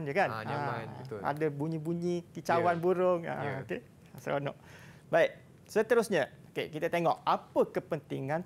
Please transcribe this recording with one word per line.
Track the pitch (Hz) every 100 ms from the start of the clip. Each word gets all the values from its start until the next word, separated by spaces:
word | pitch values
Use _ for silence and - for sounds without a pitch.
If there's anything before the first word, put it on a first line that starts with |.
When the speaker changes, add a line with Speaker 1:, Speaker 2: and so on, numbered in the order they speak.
| 151
Speaker 1:
je |
kan? | 151 170
Speaker 2:
Ah, | 110 110
nyaman, | 143 143 117 110
Speaker 1:
Ha. | -
Speaker 2:
betul. | 135 143
Speaker 1:
Ada | 143 147 156
bunyi-bunyi | 143 156 160 156 170 175 175 170
kicauan | - 160 170 175 170
Speaker 2:
Ya. |
Speaker 1:
burung. | 175 175 180 180
Ha, | 165 143
Speaker 2:
Ya. | 143 135
Speaker 1:
okey. | 117 - - - - -
Seronok. | - 143 139 - - - - - -
Baik, | 170 156 - - - -
seterusnya. | 202 220 233 220 175 127 - - -
Okey, | -
kita | 156 165
tengok | 170 165 -
apa | - 175 - 311 214
kepentingan | - - 160 - 139 135 156